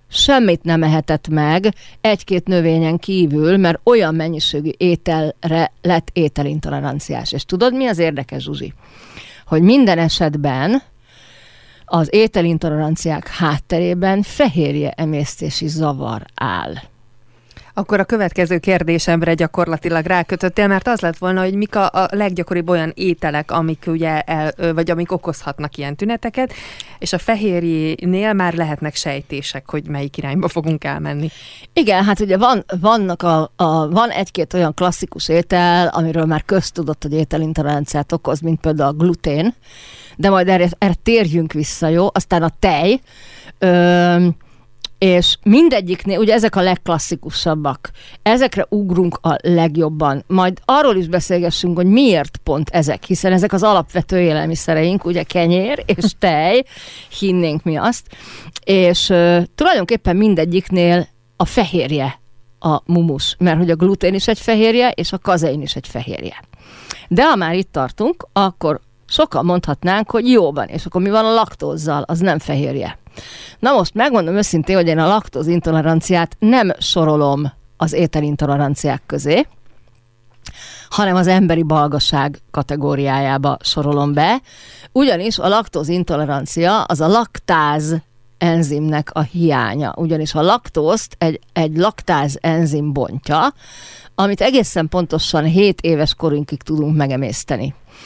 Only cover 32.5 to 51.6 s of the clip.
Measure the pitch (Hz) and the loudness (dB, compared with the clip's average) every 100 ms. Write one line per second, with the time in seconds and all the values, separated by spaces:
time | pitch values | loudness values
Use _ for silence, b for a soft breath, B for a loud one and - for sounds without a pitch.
32.5 | 226 - 185 202 226 190 170 175 160 147 | 2 -2 0 2 2 0 -2 0 2 0
33.5 | - 170 160 151 196 233 - 196 - 156 | -2 0 2 2 2 0 -2 -4 -4 -4
34.5 | 185 160 - 180 - 180 - - 165 175 | 0 -2 0 -2 -2 -8 -8 -2 0 2
35.5 | 180 175 175 170 - 160 165 160 151 - | 2 4 2 2 0 -2 0 0 -2 0
36.5 | 190 - 175 156 156 147 156 151 156 156 | 0 0 -4 -6 -6 -4 -2 -2 -2 -4
37.5 | 160 143 147 147 147 143 165 147 143 165 | -2 -2 -2 -2 -4 -4 -4 -4 -4 -2
38.5 | 160 160 151 139 151 180 170 160 143 202 | -2 -2 0 0 2 0 0 -2 -2 -2
39.5 | - B B B B B - 196 190 180 | -4 B B B B B -2 2 4 4
40.5 | 185 175 - 196 170 - 233 180 165 160 | 2 2 2 0 0 2 2 2 0 -2
41.5 | 151 151 - 160 165 196 190 - 170 165 | -4 -6 -2 0 2 2 0 0 0 0
42.5 | - 190 147 180 262 B B B B B | 0 0 2 2 0 B B B B B
43.5 | - 190 175 175 175 175 175 180 - b | 0 2 4 6 4 4 4 2 0 b
44.5 | b _ - - - 190 180 180 - 208 | b _ -16 -16 0 4 4 4 2 4
45.5 | 240 339 220 180 180 196 190 220 226 214 | 6 6 4 -2 -4 -2 0 2 4 2
46.5 | 196 185 180 - 165 - 160 156 - 170 | 2 2 0 0 -2 -2 -6 -6 -4 -2
47.5 | 156 147 135 - B B B - 247 262 | -2 -2 -6 -10 B B B 0 2 2
48.5 | 202 - 208 196 180 175 - 165 - 170 | 0 -2 -2 0 0 0 -2 -2 -2 2
49.5 | 170 165 151 156 156 147 139 - 185 185 | 2 2 0 -2 0 -2 -2 -2 0 0
50.5 | 180 - 277 285 190 165 175 - 175 170 | 0 0 2 4 2 0 -2 0 0 0
51.5 | - | -2